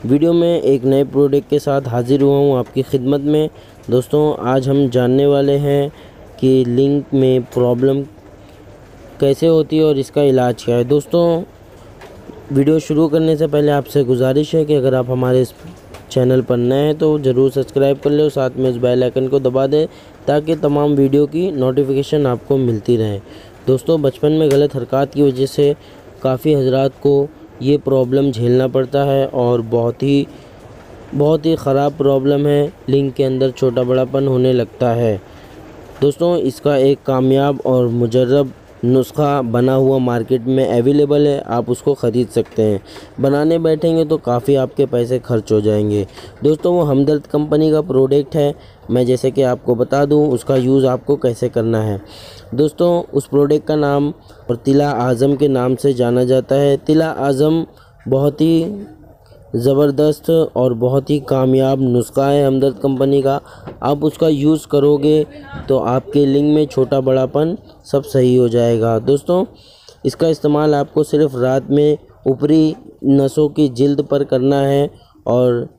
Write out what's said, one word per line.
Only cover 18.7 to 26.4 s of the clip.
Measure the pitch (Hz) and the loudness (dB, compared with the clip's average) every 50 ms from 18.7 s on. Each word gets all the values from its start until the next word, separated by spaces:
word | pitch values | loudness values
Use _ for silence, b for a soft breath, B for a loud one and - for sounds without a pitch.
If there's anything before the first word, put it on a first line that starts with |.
उस | 123 120 | -2 0
बेल | 123 123 123 127 127 | 0 0 2 2 0
आइकन | 123 - 135 131 131 | 0 -2 -2 -2 0
को | 139 139 | -2 0
दबा | 131 127 123 131 135 | 0 0 0 0 0
दें | 135 147 151 160 - B B B B B B - | 0 0 0 -2 -2 B B B B B B -4
ताकि | - 143 151 147 160 165 | -2 -2 -2 0 -2 -4
तमाम | 151 156 147 143 147 147 147 147 | -2 -2 0 0 0 0 2 2
वीडियो | 139 139 135 139 147 147 | 2 2 2 2 2 0
की | 143 147 165 180 190 | 0 -2 -4 -4 -4
नोटिफिकेशन | 160 135 127 131 127 139 139 131 139 135 139 - 156 151 143 | -2 -2 -2 0 0 0 -2 0 -2 -2 -2 -2 -2 0 0
आपको | 131 123 113 - - 139 | 0 -2 -4 -2 -2 -2
मिलती | 135 131 120 113 107 101 - 123 | 0 0 0 -2 -2 0 0 0
रहे। | 110 110 107 101 98 B B B B B B B - - | 0 0 -4 -4 -8 B B B B B B B -8 -2
दोस्तों, | - 131 127 - - 165 156 | -2 -2 -2 0 -2 -2 0
बचपन | 143 135 - - - 151 | 0 -2 -2 0 -2 0
में | 156 156 160 147 | 2 2 2 2
गलत | 139 139 147 139 - | 2 2 2 0 -2
हरकत | 135 120 - - 135 143 147 - | -6 -6 -4 -2 -2 -2 -2 0
की | 143 | 0
वजह | 147 139 127 127 135 | 0 0 2 0 -4
से | 135 - - 147 143 151 B B B B B B B - - | -4 0 0 0 0 0 B B B B B B B -20 -6
काफ़ी | - 135 131 123 | -4 -2 -2 0